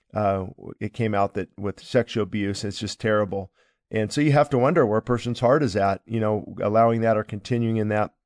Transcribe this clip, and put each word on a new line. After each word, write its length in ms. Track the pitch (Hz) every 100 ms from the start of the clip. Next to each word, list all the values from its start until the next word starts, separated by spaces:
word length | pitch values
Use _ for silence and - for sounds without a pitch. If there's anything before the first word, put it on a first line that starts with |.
| _
uh, 340 | 107 104 98 92 - - -
it 120 | 104
came 220 | - 110
out 200 | 101 98
that 160 | - 92 -
with 220 | 101 -
sexual 460 | - 127 117 113
abuse, 400 | 101 110 98 101
it's 160 | 104 98
just 200 | 104 -
terrible. 520 | 113 107 101 98 92 _ _ _ _
And 200 | 110 107
so 80 | -
you 120 | 151
have 180 | 143 147
to 80 | 127
wonder 260 | 127 175
where 140 | 120 107
a 40 |
person's 360 | - 120 120 117
heart 240 | 120 151
is 140 | 135 101
at, 260 | 98 98
you 140 | - 113
know, 380 | 107 107 - 92
allowing 420 | 95 107 117 117
that 140 | 113 107
or 60 |
continuing 540 | 107 104 - 120 113 113
in 100 | 107
that. 220 | 107 104 -